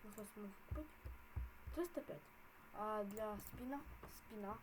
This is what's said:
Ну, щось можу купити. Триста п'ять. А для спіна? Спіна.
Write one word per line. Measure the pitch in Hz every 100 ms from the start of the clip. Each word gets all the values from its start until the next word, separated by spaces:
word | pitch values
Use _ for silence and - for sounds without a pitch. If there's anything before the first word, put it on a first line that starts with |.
Ну, | 214
щось | 202 202 208
можу | 202 202 -
купити. | - 311 - - - - - - - -
Триста | - 349 -
п'ять. | - 147 - - - - - -
А | 214 214
для | 202 214 214 208
спіна? | - - 247 285 294 - - -
Спіна. | - 220 202 226